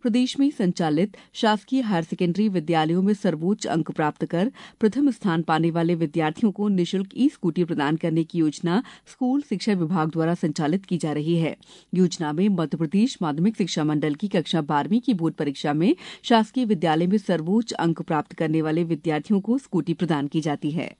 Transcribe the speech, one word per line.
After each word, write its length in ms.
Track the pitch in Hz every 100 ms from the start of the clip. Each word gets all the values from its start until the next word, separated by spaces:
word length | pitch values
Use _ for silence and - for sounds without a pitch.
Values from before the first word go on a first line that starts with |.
प्रदेश 360 | 247 233 254 -
में 120 | 277
संचालित 640 | 294 185 175 165 151 202 - -
शासकीय 480 | - 220 214 - 262
हायर 240 | 226 175
सेकेंडरी 440 | 165 175 175 170 214
विद्यालयों 540 | 185 156 165 160 175
में 100 | 196
सर्वोच्च 520 | 208 190 156 170 214 -
अंक 240 | 160 156
प्राप्त 340 | 160 151 -
कर 260 | 160 170 220 - - _
प्रथम 300 | 220 233 285
स्थान 320 | 233 196 170
पाने 280 | 165 160 165
वाले 240 | 165 165 170
विद्यार्थियों 560 | 160 165 156 156 214
को 160 | 190 208
निःशुल्क 420 | 190 170 185 190 -
ई 120 | 277
स्कूटी 360 | - 175 165
प्रदान 320 | 170 160 143 160
करने 280 | 170 160
की 140 | 160 170
योजना 440 | 156 - 170 185 - - -
स्कूल 340 | - 254 277
शिक्षा 320 | 285 185 -
विभाग 360 | 196 156 175 156
द्वारा 240 | 160 160 175
संचालित 480 | 165 147 151 190
की 140 | - 180
जा 140 | 160
रही 240 | 147 151 170
है। 180 | 160 - - - _
योजना 400 | 180 180 - 151
में 160 | 151 208
मध्य 260 | 190 156 156
प्रदेश 420 | 160 196 247 -
माध्यमिक 340 | 165 147 190 220
शिक्षा 280 | 185 -
मंडल 300 | 151 151 151
की 140 | 147 208
कक्षा 320 | 196 - 170
बारहवीं 380 | 147 147 147 220
की 140 | 254
बोर्ड 200 | 196 160
परीक्षा 380 | - 143 139 151
में 200 | 147 180 349 - -
शासकीय 420 | - 226 220 -
विद्यालय 420 | 214 180 165 156 180
में 120 | 208
सर्वोच्च 540 | - 170 156 214 226
अंक 280 | - 165 160
प्राप्त 300 | 170 156 -
करने 300 | - 160 156
वाले 220 | 156 160 165
विद्यार्थियों 540 | 156 160 151 - 202
को 160 | 202 262
स्कूटी 360 | - 180 151
प्रदान 320 | 160 165 151 143
की 140 | 160
जाती 300 | 151 143 151
है। 200 | 156 120